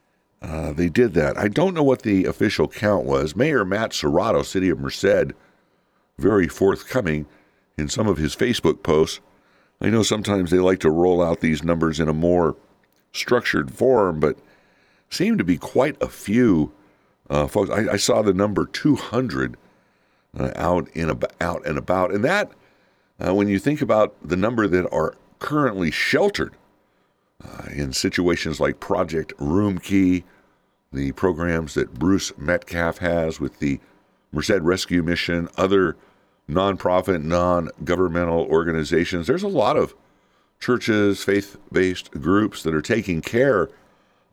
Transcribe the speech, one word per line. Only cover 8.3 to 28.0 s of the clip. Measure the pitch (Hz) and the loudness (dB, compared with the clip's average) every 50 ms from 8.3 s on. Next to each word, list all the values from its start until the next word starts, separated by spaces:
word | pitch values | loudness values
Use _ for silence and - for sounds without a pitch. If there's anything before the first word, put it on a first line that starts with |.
| - | -2
Facebook | - 120 123 117 - - 82 71 - - | 0 0 0 0 0 0 0 0 0 0
posts. | 87 78 76 80 - - - _ _ _ _ _ _ _ _ _ _ _ - | 2 4 4 2 2 -2 -10 _ _ _ _ _ _ _ _ _ _ _ -4
I | - 104 | -2 0
know | 107 113 | 2 2
sometimes | 101 - 110 110 95 101 101 98 90 82 | 0 0 -2 -2 -2 0 0 0 0 2
they | 87 90 | 2 4
like | 90 92 95 90 | 4 4 2 2
to | - 78 | 2 2
roll | 78 82 87 90 90 87 | 2 4 4 4 4 4
out | 87 82 85 - | 2 0 0 0
these | - 82 78 76 | 0 0 -2 0
numbers | 80 82 85 82 82 80 78 76 | 0 -2 0 0 0 -2 0 0
in | 80 | 0
a | 78 78 | 0 0
more | 78 82 85 87 87 85 76 - - _ _ _ _ _ _ _ _ _ _ | 0 2 2 4 4 2 0 -2 -4 _ _ _ _ _ _ _ _ _ _
structured | - - - - 120 123 - - - - 76 65 - | -10 -8 -2 0 0 0 0 0 -2 -2 -2 -4 -2
form, | - 113 131 131 117 101 90 82 76 | 0 2 4 4 4 2 2 0 0
but | 76 73 64 - - _ _ _ _ _ _ _ _ _ _ _ _ - | 0 0 -2 -4 -10 _ _ _ _ _ _ _ _ _ _ _ _ -8
seemed | - - - 226 233 196 | -4 -2 0 0 0 0
to | 98 | 0
be | 82 85 | 0 -2
quite | - - - - - 131 156 - - | -2 -4 -4 0 0 0 0 0 -4
a | - | -6
few, | - - - - - 101 120 127 113 92 78 73 71 - _ _ _ _ _ _ _ _ _ _ - | -8 -8 -8 -6 -2 2 4 4 4 4 2 0 -2 -6 _ _ _ _ _ _ _ _ _ _ -4
uh, | 71 73 73 | -2 -2 -2
folks. | 71 - 107 101 - | 0 0 -2 -2 0
I, | - 101 110 - | 0 -2 0 0
I | - | -2
saw | 101 - - 123 113 | 0 0 2 2 2
the | 107 104 92 | 2 2 2
number | 90 101 107 101 82 78 | 2 2 0 0 -2 -2
two | - - - - 151 139 | -4 -4 -2 0 0 0
hundred, | - - - 104 123 131 113 65 67 65 62 - - _ _ _ _ _ _ _ _ _ _ _ _ _ _ - - | 0 -2 -4 -2 -2 -2 -2 -2 -4 -4 -6 -6 -12 _ _ _ _ _ _ _ _ _ _ _ _ _ _ -8 -6
uh, | 65 64 - | -6 -4 -4
out | - - 87 90 87 73 - - | -2 -2 0 0 -2 -2 -4 -6
in | - 82 78 | -4 -4 -4
ab-, | 67 60 - - - - | -4 -4 -6 -8 -6 -6
out | 85 87 85 - - | -6 -4 -6 -6 -6
and | 82 78 | -6 -6
about. | 69 65 - 90 92 92 87 95 | -4 -4 -2 -2 0 0 0 -2
And | 104 107 | 0 0
that, | 143 190 208 196 - - _ _ _ _ _ _ _ _ _ _ _ _ - | 0 0 -2 -4 -6 -10 _ _ _ _ _ _ _ _ _ _ _ _ -6
uh, | 82 85 92 | -4 0 0
when | 104 101 104 | 2 2 2
you | 98 98 | 0 0
think | - 139 151 147 | 0 0 -2 0
about | 135 107 113 107 107 - - - - | 0 2 2 2 2 2 -2 -8 -8
the | 76 87 | -4 -2
number | 92 98 113 127 113 107 | 0 0 0 0 0 0
that | 95 85 90 90 - - | 2 2 0 0 0 -2
are | 78 78 - - _ _ _ _ - | -2 -2 -2 -4 _ _ _ _ -12
currently | - - 147 151 147 127 104 95 90 82 | -8 -4 -2 0 0 0 -2 -2 -4 -4
sheltered, | - - - - - 143 190 208 202 - - - - - _ _ _ _ _ _ _ _ _ _ _ _ _ _ _ - - | -2 -2 -2 0 0 2 2 0 0 -2 -6 -8 -8 -14 _ _ _ _ _ _ _ _ _ _ _ _ _ _ _ -20 -20
uh, | - - - - - | -20 -18 -16 -14 -12
in | - 71 73 67 | -8 -6 -6 -6
situations | 64 - | -4 -2